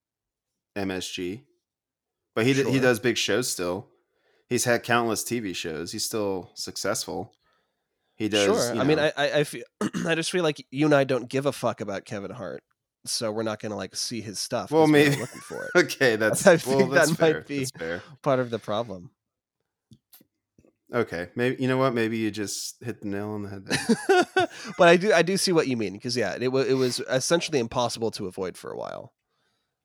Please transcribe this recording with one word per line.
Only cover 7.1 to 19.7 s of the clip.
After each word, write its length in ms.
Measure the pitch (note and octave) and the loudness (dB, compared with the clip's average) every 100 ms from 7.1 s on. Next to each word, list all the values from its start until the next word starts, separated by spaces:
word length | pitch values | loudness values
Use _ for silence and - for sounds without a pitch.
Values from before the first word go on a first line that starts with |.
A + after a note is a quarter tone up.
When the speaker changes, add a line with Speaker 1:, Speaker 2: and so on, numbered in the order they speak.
| E2+ G2+ _ _ _ _ _ _ _ _ _ | -8 -10 _ _ _ _ _ _ _ _ _
Speaker 1:
He 120 | G#2+ | 0
does, 160 | G#2 G2+ | 2 4
Speaker 2:
Sure. 300 | G#3+ A#2+ A#2+ | 4 0 2
Speaker 1:
you 60 | |
Speaker 2:
I 20 | |
mean, 140 | C3+ D3+ | 2 4
Speaker 1:
know. 140 | D3+ - | 2 0
Speaker 2:
I, 100 | C#3+ | 0
I, 120 | C#3 | 0
I 40 | |
feel, 200 | D3 B2 A#2+ _ | -2 -6 -16 _
<clears throat> 280 | G#3 F3+ F3 | -6 -4 -2
I 80 | E3 | -2
just 160 | D#3+ | -2
feel 120 | F3+ | 0
like 220 | E3 D3 - | 0 -2 -8
you 140 | C3 D#3 | 0 4
and 100 | C#3+ | 4
I 80 | |
don't 260 | C3+ C3 A#2+ | 4 0 -2
give 160 | C3 C#3 | -2 -2
a 60 | |
fuck 300 | - A#2+ G#2+ | -2 -4 -2
about 240 | G#2 G2 - | -6 -8 -8
Kevin 260 | G#2+ G2 | -10 -10
Hart, 320 | F#2 F2 C2+ - _ _ _ - | -10 -10 -12 -16 _ _ _ -8
so 260 | - A2+ | -4 -4
we're 120 | G#2+ | -2
not 160 | A2 G#2+ | -4 -4
gonna, 160 | A2 G2+ | -6 -8
like, 180 | F#2+ - | -8 -8
see 260 | - A#2+ | -6 -6
his 180 | A2 F#2+ | -8 -8
stuff 320 | - A#2+ F#2+ | -6 -6 0
Speaker 1:
Well, 120 | D#3 D#3+ | 4 6
Speaker 2:
'cause 60 | |
we're 60 | D3 | 8
not 60 | D3 | 6
Speaker 1:
maybe. 120 | C3+ | 4
Speaker 2:
looking 200 | C#3 - | -4 -12
for 240 | - - - | -14 -12 0
it. 60 | F3 | 2
Speaker 1:
<laughs> 100 | D#3 | 2
Okay, 300 | - C3 G#2+ | 2 2 4
that's, 320 | G#2+ - - | 2 4 6
Speaker 2:
<laughs> 0 | |
I 40 | E3 - | 6 4
Speaker 1:
well, 140 | C3+ | 2
Speaker 2:
think 120 | C3 | 4
Speaker 1:
that's 180 | C#3+ D#3 | 4 4
Speaker 2:
that 60 | - | 4
Speaker 1:
fair. 160 | D#3+ D#3 | 2 2
Speaker 2:
might 120 | - | -4
be 120 | C#3+ | -6
Speaker 1:
That's 120 | C3 | -6
fair. 320 | - E2 F2 - D3 | -6 -8 -8 -10 -6
Speaker 2:
part 160 | D3+ B2+ | 0 0
of 100 | A#2+ | 0
the 100 | A2+ | -4
problem. 520 | - G#2 A#2 F#2+ F2 _ _ _ _ _ _ | -4 -4 -4 -10 -16 _ _ _ _ _ _